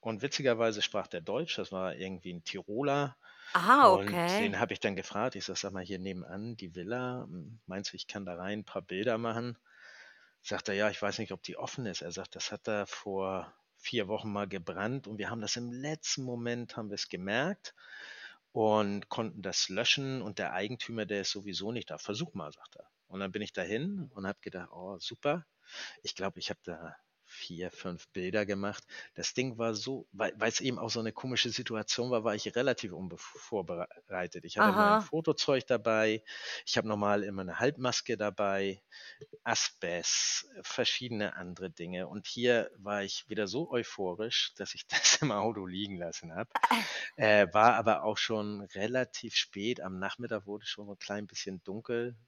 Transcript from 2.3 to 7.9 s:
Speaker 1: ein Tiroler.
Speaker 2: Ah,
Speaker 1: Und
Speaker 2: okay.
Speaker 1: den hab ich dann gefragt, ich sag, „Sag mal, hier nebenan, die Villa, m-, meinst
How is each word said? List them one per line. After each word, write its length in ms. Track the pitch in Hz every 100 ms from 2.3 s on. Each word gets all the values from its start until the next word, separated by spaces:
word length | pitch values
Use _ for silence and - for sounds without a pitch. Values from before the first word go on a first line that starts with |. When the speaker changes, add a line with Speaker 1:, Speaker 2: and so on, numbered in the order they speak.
Speaker 1:
ein 120 | 87
Tiroler. 720 | - 98 - 107 143 143 143 - - - -
Speaker 2:
Ah, 380 | 175 175 262 254
Speaker 1:
Und 260 | 185 98 175
Speaker 2:
okay. 200 | 170 196
Speaker 1:
den 220 | 104 98
hab 100 | 107
ich 80 | 95
dann 160 | 110 95
gefragt, 400 | 92 101 120 101
ich 80 | 95
sag, 100 | 92
„Sag 140 | 101
mal, 120 | 95
hier 140 | 90 95
nebenan, 580 | 92 90 85 92 110 113
die 180 | 92 85
Villa, 480 | 87 120 127 127
m-, 360 | - 87 82 113 -
meinst 260 | 92 101